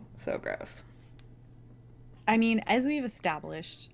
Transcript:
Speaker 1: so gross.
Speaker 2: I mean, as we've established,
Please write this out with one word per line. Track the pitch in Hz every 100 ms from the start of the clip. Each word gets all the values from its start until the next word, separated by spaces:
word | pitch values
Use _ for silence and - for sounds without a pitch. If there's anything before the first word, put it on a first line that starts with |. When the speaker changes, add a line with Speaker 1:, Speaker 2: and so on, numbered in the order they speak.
| - -
Speaker 1:
so | - -
gross. | - 50 - - - - - - - - - - - - - - - - -
Speaker 2:
I | 226
mean, | 226 220 -
as | 233
we've | 269 294
established, | 247 - 180 151 156 156 170 - -